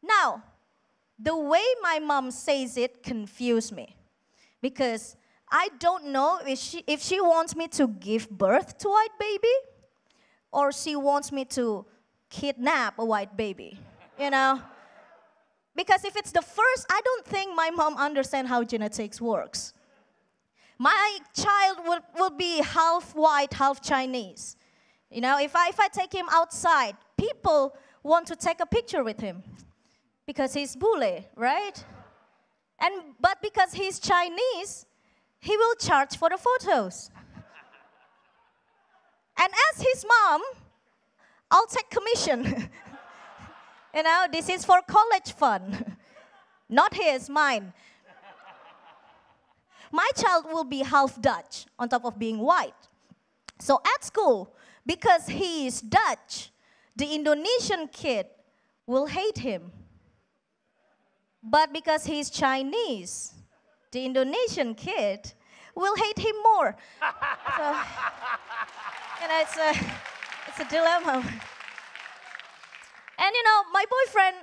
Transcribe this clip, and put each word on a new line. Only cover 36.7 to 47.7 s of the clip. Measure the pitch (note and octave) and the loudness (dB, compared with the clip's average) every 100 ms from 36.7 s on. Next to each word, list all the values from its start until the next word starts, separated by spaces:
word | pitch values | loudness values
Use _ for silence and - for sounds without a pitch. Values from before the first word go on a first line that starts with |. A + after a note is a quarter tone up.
| D#4 F#3+ - - - - - - - - _ _ _ _ _ _ _ _ _ _ _ _ _ _ _ _ - | 0 0 -8 -20 -20 -20 -20 -20 -20 -20 _ _ _ _ _ _ _ _ _ _ _ _ _ _ _ _ -2
And | F#4 G4+ D5 | 0 4 2
as | - | 2
his | C5+ B4+ G#4 | 0 0 4
mom, | A#4 G4+ D4+ A#4+ B4+ - _ _ _ _ _ _ _ _ | 4 6 2 -2 -14 -20 _ _ _ _ _ _ _ _
I'll | F4 A4+ | 4 4
take | B4+ G#4+ | -2 -2
commission. | - G#4 A#4 - B3 - B3+ - - | -4 0 -2 0 -2 -2 -6 -8 -14
<laughs> | - - - - - - - - - - _ | -20 -20 -20 -20 -20 -20 -20 -20 -20 -20 _
You | D4+ | -2
know, | D#4+ E4 F4+ | 2 4 2
this | D#4 E4 | -2 -4
is | F#4 | -6
for | - F4+ | 6 6
college | F#4 G#4 G#4+ G4 - | 6 4 6 2 0
fund. | - C#4+ G3+ F#3 G3 A#3+ - _ - - | 0 2 2 -4 -8 -10 -14 _ -20 -20
<laughs> | _ _ _ _ | _ _ _ _
Not | A#3 F#4+ | 4 4
his, | - F4 C4 B3+ | 2 0 0 -2
mine. | C#4+ D4 A#3 G3 | 0 2 0 -6